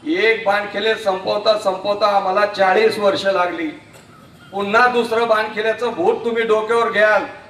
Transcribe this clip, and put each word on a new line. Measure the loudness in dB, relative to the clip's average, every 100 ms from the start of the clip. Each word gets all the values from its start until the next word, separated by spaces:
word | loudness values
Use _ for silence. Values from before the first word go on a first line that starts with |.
| -2
एक | 0 2 2 0
बाणखेले | 0 -2 -4 -2
संपवता | 0 -2 -2 -2 0 2 2
संपवता | 0 -2 -4 0 2 2
आम्हाला | 0 0 0
चाळीस | 2 2 4 2 2
वर्ष | 0 0
लागली, | 0 0 -2 -2 -8 -10 -20 -20 -20 -20 -20 -20 -10
पुन्हा | -6 0 2 4
दुसरं | 2 0 -2 2
बाणखेल्याचं | 0 0 -4 -4 -2 -4
भूत | 0 0 0
तुम्ही | -2 -2
डोक्यावर | 0 0 2 0 0
घ्याल | 2 4 2 -2 -14